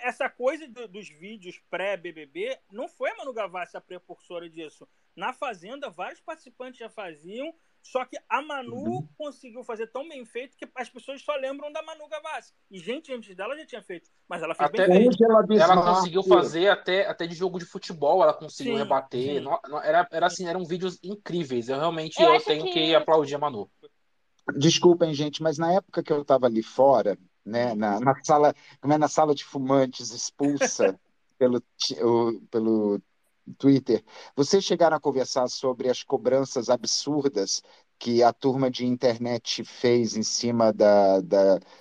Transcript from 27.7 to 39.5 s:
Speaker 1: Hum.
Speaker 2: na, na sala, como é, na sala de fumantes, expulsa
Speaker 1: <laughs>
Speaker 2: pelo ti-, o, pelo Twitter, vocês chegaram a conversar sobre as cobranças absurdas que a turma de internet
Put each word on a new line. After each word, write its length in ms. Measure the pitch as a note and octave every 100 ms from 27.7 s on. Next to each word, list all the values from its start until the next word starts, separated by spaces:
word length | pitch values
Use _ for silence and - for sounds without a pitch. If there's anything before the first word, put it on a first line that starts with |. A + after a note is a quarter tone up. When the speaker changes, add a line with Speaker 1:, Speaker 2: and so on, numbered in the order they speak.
Speaker 1:
Hum. 40 | G#2+
Speaker 2:
na, 240 | G#2+ G2+
na 240 | C3 C3+
sala, 300 | - D3 D3 - - -
como 120 | C#3
é, 60 | D3+
na 100 | D3
sala 260 | - D#3
de 100 | C#3+
fumantes, 680 | - C#3+ C3 C#3 C3 - A#2+
expulsa 880 | A#2+ - - C#3+ C#3+ C4 - F#2+ F#2+ _ _
Speaker 1:
<laughs> 220 | _ _
Speaker 2:
pelo 240 | B2+ B2 - _
ti-, 260 | - B2
o, 380 | A#2 A#2 A#2 G#2+ -
pelo 500 | A2+ A2 A2 G#2 G2+ - _ _ _ - -
Twitter, 440 | C3+ C#3 B2+ A2 - - -
vocês 300 | - C#3+ G3
chegaram 320 | - F3 E3 D#3
a 40 |
conversar 480 | D3 C3 B2 C#3 B2
sobre 420 | - C3 A#2+ C3
as 120 | A#2+
cobranças 680 | - C3+ A#2+ C3+ C3 C3 A2+
absurdas 920 | A#2+ A2 - - D3 C#3 G2+ G2 - - _ _ _
que 240 | A#2 A#2
a 100 | A#2
turma 380 | - C3+ C3 C3
de 160 | B2+ B2
internet 760 | B2 B2+ A#2 A#2+ A#2 -